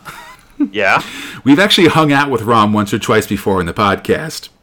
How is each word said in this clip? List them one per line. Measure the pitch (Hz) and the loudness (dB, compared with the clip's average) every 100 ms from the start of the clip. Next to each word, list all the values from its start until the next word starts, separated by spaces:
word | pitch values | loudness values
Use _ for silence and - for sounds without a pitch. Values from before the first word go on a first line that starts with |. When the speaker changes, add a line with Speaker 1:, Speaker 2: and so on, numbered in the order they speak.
| - - - - _ _ 294 | -20 -20 -20 -20 _ _ -6
Speaker 1:
Yeah? | 101 98 127 - - - - | -2 0 0 -2 -14 -16 -6
Speaker 2:
We've | - 143 | 2 4
actually | 196 196 165 | 4 4 2
hung | 160 156 | 4 2
out | 143 143 | 2 2
with | 123 | -2
Rom | 107 117 107 | 0 2 2
once | 107 101 | 0 0
or | 113 | -4
twice | - 110 101 | 0 0 0
before | 101 104 95 | -4 -2 -2
in | 85 | -2
the | |
podcast. | 82 104 95 - - 160 - - _ | -2 0 -2 -2 -4 -4 -12 -18 _